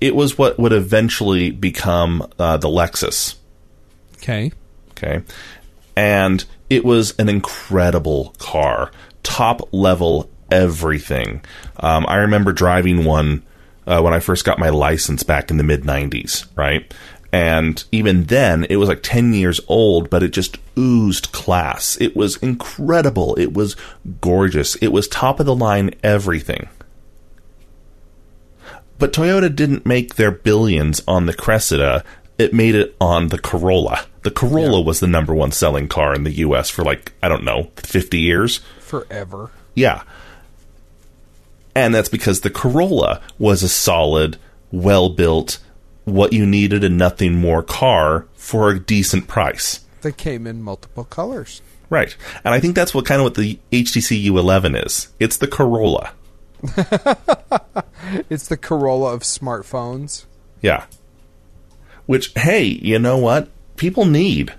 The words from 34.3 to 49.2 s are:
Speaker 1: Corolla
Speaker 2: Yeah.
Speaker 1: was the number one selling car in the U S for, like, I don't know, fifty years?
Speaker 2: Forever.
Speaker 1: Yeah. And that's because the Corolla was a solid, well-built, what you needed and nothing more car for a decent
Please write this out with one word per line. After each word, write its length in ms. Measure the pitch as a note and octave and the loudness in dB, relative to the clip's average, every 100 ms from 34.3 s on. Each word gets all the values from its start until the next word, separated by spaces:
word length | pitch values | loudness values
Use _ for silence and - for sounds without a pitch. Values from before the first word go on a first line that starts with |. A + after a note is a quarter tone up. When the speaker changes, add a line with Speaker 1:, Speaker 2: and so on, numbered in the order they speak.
Speaker 1:
Corolla 480 | - A#2+ D#3 D3+ F#2+ | -2 0 2 2 2
Speaker 2:
Yeah. 60 | E2 | 2
Speaker 1:
was 140 | D#2+ | 0
the 80 | F2+ | 2
number 260 | E2 D#2 | 2 2
one 180 | D#2 C#2 | 0 0
selling 360 | - D#2+ C#2+ D2 | 0 0 0 -2
car 260 | D#2+ D2 | 0 0
in 100 | C#2+ | 0
the 80 | D2+ D2+ | -2 -2
U 160 | D2+ C2 | 0 0
S 140 | - | -2
for, 140 | - | -4
like, 300 | E2 C2+ - - | -2 -4 -8 -4
I 40 | F2 | -2
don't 140 | D#2 | -2
know, 280 | A#1+ A#1 E2 - | -2 -4 -6 -12
fifty 420 | - F#2+ F2+ E2+ | -4 -2 0 0
years? 400 | E2 F2 A#2 - - - | 0 2 0 -4 -10 -20
Speaker 2:
Forever. 720 | - C3+ - G#2 F#2 F#2+ A2+ - - | -12 -12 -10 -12 -12 -14 -16 -20 -8
Speaker 1:
Yeah. 300 | B2 B2+ - - - - - - - - - - - - - - - - - - | -2 0 -2 -10 -20 -20 -20 -20 -20 -20 -20 -20 -20 -20 -20 -20 -20 -20 -20 -6
And 220 | C3+ A#2 A2 | 0 2 2
that's 140 | - | 0
because 320 | - G#2 F#2 | -2 -2 0
the 80 | G2 | -2
Corolla 720 | - B2+ D3 F#3+ F#3+ - - - - | -2 0 0 0 2 0 -2 -10 -2
was 240 | G#2+ F#2 | 2 2
a 60 | F2+ | 0
solid, 680 | - - E2+ D2+ D#2 D#2 - - - - | 0 0 2 2 2 0 -4 -16 -20 -10
well-built, 880 | F2+ G2 G2 F2+ E2+ E2+ D#2+ - - - - - - | -2 2 4 4 2 2 2 -2 -10 -16 -20 -20 -12
what 300 | G#2+ F#2+ G2+ | -2 0 2
you 120 | A2+ G2+ | 2 2
needed 380 | G2+ G2+ G#2 | 4 2 2
and 140 | G2 F2 | 2 2
nothing 380 | F2+ - F2+ E2+ | 2 2 0 2
more 260 | E2+ E2 | 2 0
car 600 | - - C3 F2+ D#2 D#2+ - | -2 0 2 4 2 0 -6
for 360 | - - A2 G#2 | -18 -6 0 2
a 80 | F#2+ | 0
decent 480 | G2 G#2 F#2+ F#2+ | 0 0 0 -2